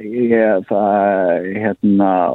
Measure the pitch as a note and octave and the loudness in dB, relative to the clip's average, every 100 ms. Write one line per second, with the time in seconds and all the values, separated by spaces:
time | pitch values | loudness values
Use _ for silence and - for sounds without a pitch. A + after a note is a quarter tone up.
0 | G#2+ A#2+ A#2+ A#2 A2 G2 - G2+ G#2 G2+ | -8 -2 2 2 2 0 -2 -2 0 2
1 | G2+ F#2+ F#2 E2+ F2+ G2+ G#2+ G2 G#2+ G2 | 2 0 0 -2 -4 -4 -4 -2 0 2
2 | G2 F#2 F2 | 2 0 0